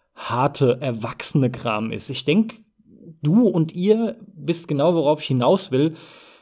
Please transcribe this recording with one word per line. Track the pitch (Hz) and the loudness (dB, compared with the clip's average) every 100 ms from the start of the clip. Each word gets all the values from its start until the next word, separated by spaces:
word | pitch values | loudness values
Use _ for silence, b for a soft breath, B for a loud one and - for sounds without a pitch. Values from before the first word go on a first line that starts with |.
| B - | B -16
harte, | - 123 143 - 131 127 | -8 -2 -2 2 2 2
erwachsene | 139 113 117 - - 151 127 | -2 -6 -8 -8 -2 2 2
Kram | 127 123 107 110 | 0 -4 -2 -4
ist. | 110 - | -6 -8
Ich | 131 - | -6 0
denk, | 185 220 - _ _ _ - 175 160 | 2 0 -4 _ _ _ -20 -20 -4
du | 147 202 226 | 2 4 4
und | 175 160 175 | 2 0 0
ihr | 190 220 226 - - 156 | 2 2 0 -6 -16 -12
wisst | 143 165 - | -6 -4 -2
genau, | 143 156 170 | 0 2 2
worauf | 143 151 | 2 0
ich | - | 0
hinaus | 131 123 190 - | 0 2 2 0
will. | 127 156 156 B B B B | 0 0 -2 B B B B